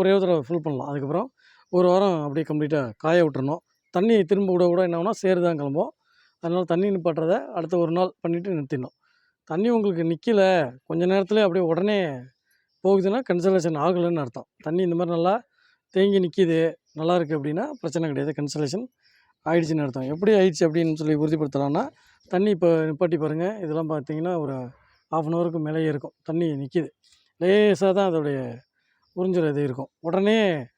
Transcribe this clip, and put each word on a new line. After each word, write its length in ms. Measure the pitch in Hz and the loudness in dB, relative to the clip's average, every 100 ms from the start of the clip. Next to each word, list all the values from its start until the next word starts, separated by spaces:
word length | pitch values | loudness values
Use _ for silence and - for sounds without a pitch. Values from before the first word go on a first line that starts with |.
ஒரே 100 | 190 | 4
ஒரு 80 | 196 | 4
தடவை 200 | 185 170 131 | 4 0 0
ஃபுல் 160 | 170 | -4
பண்ணலாம். 240 | 156 139 139 | -2 -4 -4
அதுக்கப்புறம் 380 | 143 135 160 262 _ _ _ _ | -6 -4 -4 -4 _ _ _ _
ஒரு 140 | 180 180 | 2 4
வாரம் 240 | 180 202 165 | 4 2 0
அப்படியே 220 | 147 143 156 | -2 -4 -2
கம்ப்ளீட்டா 320 | 151 151 151 123 110 | -2 0 -2 -2 -4
காய 160 | 156 175 160 | 2 4 4
விட்டுறணும். 340 | 135 135 160 - _ _ 180 | 2 -4 -4 -8 _ _ 0
தண்ணி 200 | 214 226 170 | 4 4 4
திரும்ப 180 | 196 196 | 2 2
விட 100 | 180 180 | 2 2
விட 120 | 175 185 | 2 0
என்ன 120 | 170 | 0
ஆகும்னா 160 | 185 220 | -2 -2
சேறு 200 | 190 180 175 | 0 2 2
தான் 120 | 160 | 0
கிளம்பும். 300 | 143 143 240 - _ _ _ _ | -2 -2 -4 -6 _ _ _ _
அதனால 200 | 170 175 175 | -4 -2 0
தண்ணி 140 | 170 202 | 0 0
நிப்பாட்டுறத 420 | 190 170 156 160 214 277 180 | 0 -2 -2 0 0 -2 -8
அடுத்த 160 | 165 180 | -2 0
ஒரு 80 | 170 170 | 0 0
நாள் 120 | 185 - | -2 -4
பண்ணிட்டு 320 | 170 170 190 170 | -4 -4 -4 -6
நிறுத்திடணும். 380 | 135 139 127 - _ _ _ _ - | -4 -6 -8 -14 _ _ _ _ -10
தண்ணி 180 | 160 220 233 | -2 0 2
உங்களுக்கு 280 | 202 170 165 | 0 0 -2
நிக்கல, 320 | 165 - 202 190 185 135 127 - | -2 0 4 4 4 0 -6 -6
கொஞ்ச 140 | 160 180 | -2 2
நேரத்துலயே 320 | 196 185 214 202 | 2 4 4 4
அப்படியே 180 | 175 170 | 2 2
உடனே 260 | 165 202 208 175 131 127 _ _ _ _ _ | 2 2 0 0 -4 -12 _ _ _ _ _
போகுதுன்னா 360 | 185 196 190 226 262 | 2 2 2 0 0
கன்சலேஷன் 480 | 175 180 190 165 156 156 | 0 2 2 2 0 0
ஆகலைன்னு 360 | 175 175 170 | 0 0 0
அர்த்தம். 240 | 131 127 - _ - | -4 -8 -16 _ -4
தண்ணி 160 | 170 185 | -2 0
இந்த 100 | 170 | 0
மாதிரி 160 | 175 170 | -2 0
நல்லா 180 | 175 220 - _ _ _ _ | 0 0 -4 _ _ _ _
தேங்கி 260 | 190 202 196 180 | 0 2 2 2
நிக்குது, 340 | 156 180 160 160 156 _ 151 | 2 2 2 0 -4 _ -6
நல்லா 160 | 160 180 | 0 0
இருக்கு 180 | 156 156 | 0 -4
அப்படின்னா 280 | 143 156 277 285 | -4 -4 -6 -8
பிரச்சனை 300 | 165 165 160 | -6 -4 -4
கிடையாது, 220 | 139 143 147 | -4 -4 -4
கன்சலேஷன் 440 | 147 151 147 175 247 _ _ _ _ _ - | -6 -4 -4 -4 -8 _ _ _ _ _ -2
ஆயிடுச்சுன்னு 380 | 170 160 160 143 | 0 0 -2 -2
அர்த்தம். 220 | 131 131 | -4 -6
எப்படி 180 | 156 202 214 | -2 2 4
ஆயிடுச்சு 260 | 185 160 170 | 4 2 0
அப்படின்னு 320 | 156 165 156 | 2 0 0
சொல்லி 160 | 151 151 | 0 0
உறுதிப்படுத்தலாம்னா, 600 | 156 156 147 139 139 151 269 - _ _ _ | 0 -2 -2 -2 -2 -2 -4 -8 _ _ _
தண்ணி 200 | 180 208 190 | 0 0 2
இப்போ 140 | 170 160 156 | 2 2 0
நிப்பாட்டி 260 | 147 180 160 | -2 -2 0
பாருங்க. 240 | 151 156 175 214 | -2 -2 -4 -6
இதெல்லாம் 280 | 170 151 160 | -6 -4 -4
பார்த்தீங்கன்னா 400 | 156 139 156 170 175 | -6 -6 -6 -4 -4
ஒரு 120 | 143 135 123 - _ _ _ | -4 -6 -10 -14 _ _ _
half 120 | 160 156 | -4 -2
அன் 60 | 170 | -2
ஹவருக்கு 240 | 175 165 | -2 -4
மேலேயே 240 | 151 160 160 | -4 -2 -2
இருக்கும். 200 | 147 147 - - | -4 -8 -16 -6
தண்ணி 180 | 160 170 143 | -4 -2 -4
நிக்குது, 280 | 139 180 143 _ _ _ _ - | -4 -4 -4 _ _ _ _ -4
லேசா 480 | 175 202 214 185 196 185 | 2 4 4 4 2 2
தான் 100 | 190 | 2
அதோடைய 280 | 160 147 139 127 120 _ _ _ _ _ - | 0 -2 -4 -6 -10 _ _ _ _ _ -6
உறிஞ்சுற 320 | 185 180 160 | -2 0 0
இது 100 | 143 143 | 0 -2
இருக்கும். 220 | 127 135 _ 165 | -6 -12 _ -4
உடனே 300 | 180 202 226 208 156 127 | 0 2 2 2 0 -6